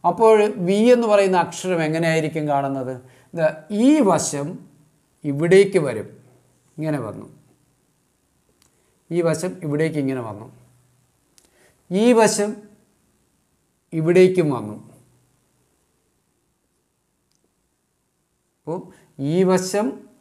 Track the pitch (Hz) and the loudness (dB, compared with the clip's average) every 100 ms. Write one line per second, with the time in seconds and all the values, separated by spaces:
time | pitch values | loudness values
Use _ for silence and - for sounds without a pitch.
0 | 175 175 226 220 208 220 175 196 233 247 | -2 2 4 6 2 -2 -2 2 4 4
1 | 226 208 196 185 165 - 185 175 156 160 | 4 2 4 0 -2 -6 -4 -2 -2 -2
2 | 165 160 156 156 151 139 139 135 127 127 | 0 0 -2 -4 -2 -2 -2 -6 -8 -10
3 | - _ _ 123 156 151 - 208 254 311 | -16 _ _ -2 -2 -4 -8 0 2 4
4 | 202 160 - 147 143 185 - _ _ _ | 2 0 -2 -6 -8 -12 -18 _ _ _
5 | _ _ 147 139 170 190 196 190 143 110 | _ _ -8 -4 4 6 6 2 -2 -6
6 | 95 - _ _ _ _ _ - 156 147 | -10 -18 _ _ _ _ _ -10 -6 -6
7 | 110 101 110 - _ _ _ _ _ _ | -8 -12 -18 -20 _ _ _ _ _ _
8 | _ _ _ _ _ _ _ _ _ _ | _ _ _ _ _ _ _ _ _ _
9 | _ 165 165 160 180 185 156 147 160 156 | _ -2 -2 -2 -6 -8 -6 -2 -2 -2
10 | 135 131 113 101 113 - _ _ _ _ | -4 -6 -8 -14 -18 -20 _ _ _ _
11 | _ _ _ _ _ _ _ _ _ 185 | _ _ _ _ _ _ _ _ _ 0
12 | 233 226 208 - 208 208 - _ _ _ | 4 6 4 2 -4 -6 -18 _ _ _
13 | _ _ _ _ _ _ _ _ _ 165 | _ _ _ _ _ _ _ _ _ -4
14 | 156 180 185 185 156 127 107 107 - - | 2 6 6 4 0 -2 -6 -12 -18 -20
15 | _ _ _ _ _ _ _ _ _ _ | _ _ _ _ _ _ _ _ _ _
16 | _ _ _ _ _ _ _ _ _ _ | _ _ _ _ _ _ _ _ _ _
17 | _ _ _ _ _ _ _ _ _ _ | _ _ _ _ _ _ _ _ _ _
18 | _ _ _ _ _ _ - 175 - - | _ _ _ _ _ _ -12 -12 -12 -20
19 | _ - 139 170 185 185 185 202 240 - | _ -8 -4 0 2 2 0 -4 -4 -8
20 | - _ | -20 _